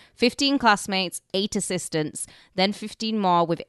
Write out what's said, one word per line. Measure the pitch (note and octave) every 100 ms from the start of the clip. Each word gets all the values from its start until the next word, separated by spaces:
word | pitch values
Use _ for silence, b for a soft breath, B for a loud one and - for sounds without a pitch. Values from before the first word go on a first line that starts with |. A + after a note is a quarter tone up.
| b
Fifteen | b B3 - C#4 C#4
classmates, | A#3+ G3+ - F#3+ F#3 - _
eight | F#3+ G#3 G#3
assistants, | - F3+ - D#3+ D3+ - - b b
then | - F#3+
fifteen | G3+ G#3+ - A3 A3
more | F#3+ F3 E3+
with | E3